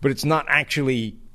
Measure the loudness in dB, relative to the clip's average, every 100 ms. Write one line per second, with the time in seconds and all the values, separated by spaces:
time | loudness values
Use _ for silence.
0 | -2 0 2 2 2 0 2 -2 0 0
1 | -2 -8 -18